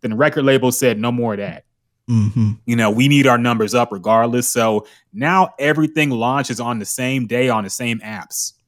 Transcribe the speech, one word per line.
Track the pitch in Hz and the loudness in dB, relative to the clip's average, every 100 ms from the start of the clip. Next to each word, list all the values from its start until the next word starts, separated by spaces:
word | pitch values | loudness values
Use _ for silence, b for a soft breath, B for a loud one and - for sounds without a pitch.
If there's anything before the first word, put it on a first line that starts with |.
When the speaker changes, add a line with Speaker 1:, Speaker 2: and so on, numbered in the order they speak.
Speaker 1:
Then | 120 | -6
the | 110 | 0
record | 147 151 | 0 2
label | 139 135 127 | 2 2 2
said, | 123 131 110 | 0 0 0
"No | 113 | -4
more | 123 117 | -2 -4
of | 101 | -4
that." | 98 - _ _ _ _ - | -8 -12 _ _ _ _ -2
Speaker 2:
Mm-hmm. | 117 107 120 107 107 - | 0 0 0 0 -2 -2
Speaker 1:
You | 117 | 2
know, | 113 | 2
we | 107 139 | 4 4
need | 143 135 | 6 6
our | 120 | 4
numbers | 120 117 107 | 2 0 0
up | 120 120 | 0 0
regardless. | 98 98 113 117 120 120 | -4 2 2 4 0 -2
So | 120 113 107 B B B | 0 2 0 B B B
now | 98 143 185 185 - | -6 0 2 2 0
everything | 143 151 156 156 151 | -2 0 0 0 0
launches | 120 117 135 131 117 | 0 0 -2 -4 -6
on | 120 117 | -6 -6
the | 101 | -8
same | - 127 135 117 | -6 -4 -4 -2
day | 117 127 | 0 0
on | 113 | 0
the | 98 | -4
same | - 120 113 | -6 -6 -6
apps. | 110 107 - - - _ | -8 -14 -12 -10 -10 _